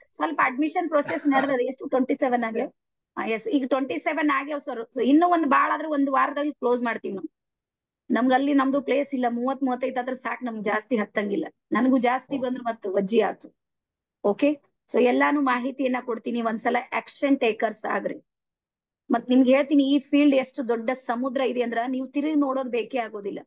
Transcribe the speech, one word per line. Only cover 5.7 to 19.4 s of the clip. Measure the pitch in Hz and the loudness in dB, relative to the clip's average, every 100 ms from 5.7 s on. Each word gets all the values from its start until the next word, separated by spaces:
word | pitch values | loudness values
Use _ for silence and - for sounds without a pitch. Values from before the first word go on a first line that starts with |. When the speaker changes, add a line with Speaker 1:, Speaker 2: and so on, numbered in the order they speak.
Speaker 1:
ಆದ್ರೆ | 302 311 | 0 -2
ಒಂದ್ | 294 277 | -2 0
ವಾರದಲ್ಲಿ | 262 269 285 294 | 2 0 -2 -4
close | - 247 247 | -2 0 0
ಮಾಡ್ತೀವಿ | 240 220 220 | 0 -4 -6
ನಾವು. | 196 320 _ _ _ _ _ _ _ - | -8 -10 _ _ _ _ _ _ _ -2
ನಮ್ಗ್ | 226 254 | 0 4
ಅಲ್ಲಿ | 254 277 | 2 4
ನಮ್ದು | 277 269 277 | 2 2 0
place | - 262 285 | 0 -2 -2
ಇಲ್ಲ, | 262 247 | -2 -2
ಮೂವತ್ | 233 247 269 | -2 -2 -2
ಮೂವತ್ತೈದು | 262 247 254 247 | -2 -2 -4 -4
ಆದ್ರೆ | 247 247 | -6 -6
ಸಾಕ್, | 233 233 | -8 -8
ನಮ್ಗ್ | 247 220 | -8 -6
ಜಾಸ್ತಿ | 202 214 - 240 | -4 -4 -2 -2
ಹತ್ತಂಗಿಲ್ಲ. | 202 - 208 202 - - - | -2 -4 -4 -4 -6 -10 -4
ನನಗೂ | 190 254 262 | 0 2 4
ಜಾಸ್ತಿ | 240 254 - 269 | 2 0 -4 -6
Speaker 2:
ಓಕೆ. | |
Speaker 1:
ಬಂದ್ರೆ | 247 254 | -4 -4
ಮತ್ತೆ | 240 226 202 | -6 -6 -4
ವಜ್ಜಿ | 196 190 226 | -2 0 2
ಆತು. | 196 - - _ _ _ _ _ _ _ | 0 -2 -12 _ _ _ _ _ _ _
Okay, | 202 202 285 294 _ _ - | -2 2 2 0 _ _ -6
so | - | 2
ಎಲ್ಲಾನು | 247 262 285 294 | 2 4 2 2
ಮಾಹಿತಿಯನ್ನ | 269 247 247 254 262 247 | 0 0 -4 -4 -2 -2
ಕೊಡ್ತೀನಿ. | 240 220 247 233 | -6 -8 -6 -4
ಒಂದ್ಸಲ | 226 220 240 240 - | -2 -2 -2 -2 -2
action | 226 - - 285 269 | -6 -6 -2 2 2
takers | 233 214 226 214 240 | 2 0 -2 -4 -6
ಆಗ್ರಿ. | 208 - - _ _ _ _ _ _ _ _ - | -4 -4 -8 _ _ _ _ _ _ _ _ -2
ಮತ್ | 240 240 | -2 4
ನಿಮ್ಗೆ | 254 | 4